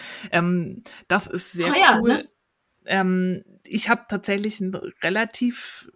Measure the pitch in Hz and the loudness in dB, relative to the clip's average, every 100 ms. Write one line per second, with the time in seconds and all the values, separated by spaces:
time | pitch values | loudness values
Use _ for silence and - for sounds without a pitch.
0 | - - - 170 170 180 160 - - - | -16 -16 -2 0 2 0 -2 -8 -16 -20
1 | _ 190 196 180 - 175 175 - 370 226 | _ 0 0 -8 -8 -2 0 6 6 6
2 | 233 285 - _ _ _ _ _ - 190 | 4 2 -2 _ _ _ _ _ -4 0
3 | 185 185 185 180 - _ - 220 - 233 | 2 2 0 -2 -8 _ -6 -6 0 -2
4 | - 202 208 202 214 214 185 190 - - | 0 -6 -2 -2 -2 -4 -6 -6 -10 -6
5 | 165 196 226 - 247 240 - - - | -2 0 -2 -2 -2 -2 -12 -16 -20